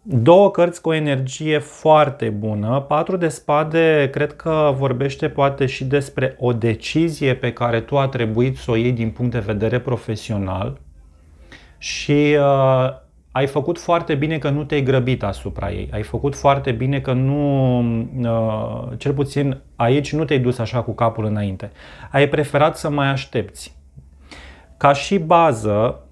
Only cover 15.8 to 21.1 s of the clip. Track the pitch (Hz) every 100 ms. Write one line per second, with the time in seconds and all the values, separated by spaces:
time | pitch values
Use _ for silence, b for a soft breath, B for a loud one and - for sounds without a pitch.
15.8 | 98 101 107 117 143 139 143 139 135 117
16.8 | 131 139 135 127 131 147 143 139 131 123
17.8 | 120 113 117 131 120 113 110 107 107 117
18.8 | 123 120 139 139 139 143 139 131 - -
19.8 | 120 139 139 151 151 143 123 123 113 127
20.8 | 113 101 117